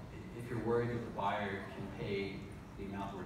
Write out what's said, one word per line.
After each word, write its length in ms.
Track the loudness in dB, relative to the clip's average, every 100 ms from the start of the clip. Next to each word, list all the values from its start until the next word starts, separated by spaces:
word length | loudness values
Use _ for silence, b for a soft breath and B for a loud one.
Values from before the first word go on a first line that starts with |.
| -8
i-, 240 | -8 -8 -6
if 80 | -2
you're 120 | 0
worried 280 | 6 6 6
that 80 | 2
the 140 | 0 2
buyer 480 | 2 4 2 0 -4
can 120 | -6 -4 -2
pay 400 | 0 2 0 -2 -6 -8 -10 -8
the 80 | -4
amount 320 | -2 -2
we're 80 | -4